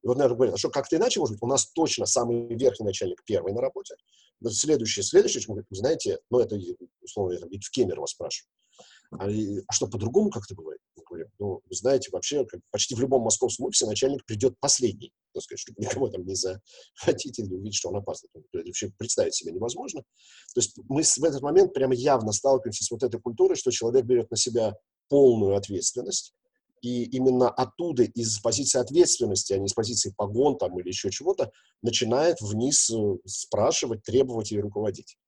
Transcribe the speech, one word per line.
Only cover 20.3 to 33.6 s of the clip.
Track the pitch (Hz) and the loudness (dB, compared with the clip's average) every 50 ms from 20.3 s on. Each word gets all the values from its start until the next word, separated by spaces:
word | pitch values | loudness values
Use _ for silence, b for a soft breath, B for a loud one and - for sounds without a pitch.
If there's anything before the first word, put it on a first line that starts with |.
| B B B B B | B B B B B
То | 123 | -2
есть | - - _ - - | -2 -2 _ -18 -8
мы | - 135 151 156 | -4 -2 0 2
с-, | - - | 2 2
в | - 143 | 2 2
этот | 165 139 135 | 0 0 0
момент | 135 143 156 185 196 - - | -4 4 6 6 6 6 4
прямо | 131 135 127 131 | 0 2 2 2
явно | 120 123 147 139 120 107 107 | 2 4 2 2 4 2 -2
сталкиваемся | 104 - - 139 135 127 - 117 107 - - | -2 0 4 4 4 4 2 -4 -6 -6 -6
с | - | -6
вот | 120 113 131 | -4 -2 -2
этой | 120 107 117 | -2 -2 -4
культурой, | _ 123 113 - - 190 180 | _ -8 2 4 4 4 4
что | - - 127 | 2 0 -2
человек | 117 - 113 117 117 135 120 | -2 0 -2 4 4 2 4
берёт | 113 127 120 113 - | 4 2 2 2 0
на | 117 | -2
себя | 110 - 127 113 117 110 104 101 - _ _ _ _ _ _ | -2 -2 0 2 2 0 0 -2 -6 _ _ _ _ _ _
полную | 139 143 139 127 117 110 101 98 98 | 6 8 8 8 8 6 4 4 2
ответственность, | 101 98 - 101 87 - - - 123 - 98 - - - - _ _ _ _ _ _ _ _ _ _ | 2 0 -2 -6 -4 -4 -4 -4 -4 -6 -4 -6 -6 -8 -8 _ _ _ _ _ _ _ _ _ _
и | - 123 123 120 117 | -6 -4 -4 -4 -4
именно | - 131 127 127 131 127 123 127 117 | -4 -2 2 2 4 4 6 4 2
оттуда, | - - - 107 _ - 175 170 156 - 117 | 2 0 -4 -4 _ -6 -4 -2 2 2 2
из | 104 - 120 113 110 107 104 | 2 2 -4 -2 -2 -4 -2
позиции | - 117 110 135 139 - - 131 | 0 0 0 0 0 2 2 2
ответственности, | 123 120 139 170 175 - - - - 107 98 90 - - 98 | 0 2 4 4 6 6 4 0 0 0 0 -2 0 0 -2
а | 95 | 0
не | 98 | 0
из | 101 - | -2 -2
позиции | - 110 110 120 107 - 110 101 | -2 -2 0 0 -2 -2 -4 -4
погон | - 104 101 104 117 139 147 131 | -4 -6 -2 2 4 4 4 2
там | - 98 87 90 90 | 2 -4 -4 -4 -6
или | 90 | -6
ещё | 90 92 - - 98 | -6 -8 -4 -4 -4
чего-то, | - - - 180 196 - - - b b b b b _ - | -6 -2 -2 -2 0 0 -2 -4 b b b b b _ -4
начинает | 117 113 - 127 110 117 135 156 175 160 - | -2 0 0 0 2 2 4 4 2 2 0
вниз, | 107 101 104 110 120 139 143 - - - | -4 -4 -2 0 0 2 2 2 2 2
э, | 113 110 104 101 95 87 _ | 0 0 0 0 0 -2 _
спрашивать, | - - - - _ - 101 | -10 -10 -10 -6 _ 0 2